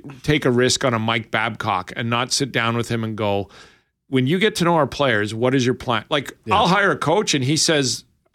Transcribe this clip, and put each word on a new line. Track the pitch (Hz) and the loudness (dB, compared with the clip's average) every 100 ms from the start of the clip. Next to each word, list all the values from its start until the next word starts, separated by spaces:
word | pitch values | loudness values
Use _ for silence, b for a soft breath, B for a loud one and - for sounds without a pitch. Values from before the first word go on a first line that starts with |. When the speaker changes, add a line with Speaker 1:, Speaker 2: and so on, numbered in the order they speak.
| - 135 | -12 -6
Speaker 1:
take | - 147 139 | 0 2 2
a | |
risk | 120 127 - 131 | 4 2 2 0
on | |
a | 113 | 0
Mike | 110 113 110 | 0 -2 -2
Babcock | 113 117 107 113 95 90 - | -2 -2 -4 -2 -2 -4 -8
and | 117 | -4
not | 120 127 | -2 -2
sit | - 131 | -2 -2
down | 120 117 117 | -2 -2 -2
with | 117 | -2
him | 117 | -4
and | 110 110 | -4 -4
go, | 104 101 98 B B B B _ _ | -2 -2 -4 B B B B _ _
"When | 131 127 | 0 2
you | 180 | 2
get | 214 208 | 0 2
to | 170 | 2
know | 170 | 2
our | 131 | 0
players, | - 139 107 107 | 0 0 2 0
what | 113 127 135 | -2 0 2
is | 123 | 0
your | 127 | -2
plan?" | - 110 - | -2 -4 -2
Like, | 147 - - - | -4 -4 -10 0
Speaker 2:
Yeah. | 202 | 2
Speaker 1:
I'll | 175 | 4
hire | 196 196 | 4 2
a | 147 | 0
coach | 143 190 214 147 | 0 0 0 0
and | |
he | 127 156 | 0 0
says, | - 151 131 113 - _ _ | 2 2 0 -4 -10 _ _